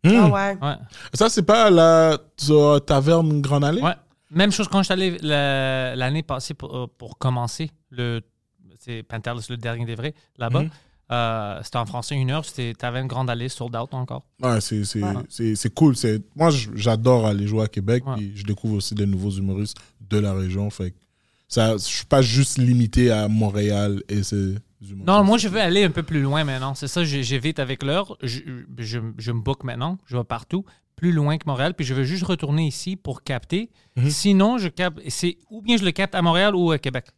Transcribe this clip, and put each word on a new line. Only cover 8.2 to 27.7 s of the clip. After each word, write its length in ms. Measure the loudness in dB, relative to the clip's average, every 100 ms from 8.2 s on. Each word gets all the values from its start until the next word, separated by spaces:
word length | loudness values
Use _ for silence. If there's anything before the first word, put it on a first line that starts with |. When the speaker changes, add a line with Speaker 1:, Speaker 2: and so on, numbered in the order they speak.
| -10 _ _ _ _ _
Speaker 3:
c'est 240 | -14 -14
Pantelis, 420 | -10 -10 -8 -8 -10
le 80 | -8
dernier 280 | -8 -6 -8
des 100 | -6
vrais, 180 | -10 -10 _ _
là-bas. 260 | -2 -2
Speaker 1:
Mhm. 60 | -2 -8 _ _ _
Speaker 3:
Euh, 480 | -2 -2 -4 -6 -10
c'était 140 | -6 -6
en 80 | -4
français, 300 | -8 -6 -2
une 160 | -2
heure. 120 | -2
C'était 300 | -6 -8 -8
Taverne 340 | -6 -6 -6 -6
Grande 220 | -4 -4
Allée, 180 | -4 -6
sold 280 | -8 -8 -8
out 160 | -8
encore. 320 | -8 -8 -10 _ _
Speaker 1:
Ouais, 180 | 0 0
c'est, 240 | 0 -4
c'est, 180 | -2 -4
Speaker 2:
Ouais. 100 | -4 -4 -8
Speaker 1:
c'est, 260 | -4 -2 0
c'est 180 | -4
cool. 220 | 4 4 4
C'est, 260 | 0 -2 -6 0
moi, 140 | 2
j-, 200 | 2 -4 -2
j'adore 500 | 0 2 4 4 2
aller 200 | 0 0
jouer 160 | 0
à 40 | -2
Québec. 360 | -2 0 0 -2
Speaker 3:
Ouais. 100 | -8
Speaker 1:
Puis 140 | -8 -8
je 80 |
découvre 320 | -6 -4 -2 -4
aussi 180 | -4 -2
des 100 | -2
nouveaux 240 | 0 -2
humoristes 460 | -4 -4 -4 -6 -10 _ _
de 160 | -4 -2
la 160 | 0
région. 360 | -2 -4 -4 -4
Fait 220 | -6 -10
que 60 | -10 _ _ _ _ _
ça, 260 | 0 2
je 100 | 0
suis 220 | -4 -8 2
pas 160 | 4
juste 360 | 4 2 0 2
limité 540 | 2 4 2 4 4
à 160 | 4 2
Montréal 720 | 2 0 0 0 0 -2 -4 -4
et 140 | -4
ses 320 | -2 -2 -2 -4 _ _
humoristes. 240 | -18 -6 2
Speaker 3:
Non, 160 | 4
moi, 140 | 6 4
je 120 | 2
veux 100 | 0
aller 220 | 2 2
un 80 | 2
peu 120 | 0
plus 180 | -2 -2
loin 220 | 0 0
maintenant. 300 | -2 -4 -6
C'est 140 | -6 -6
ça, 160 | -2
j'ai, 180 | -2 -2
j'évite 380 | -2 -2 -4 -4
avec 240 | -6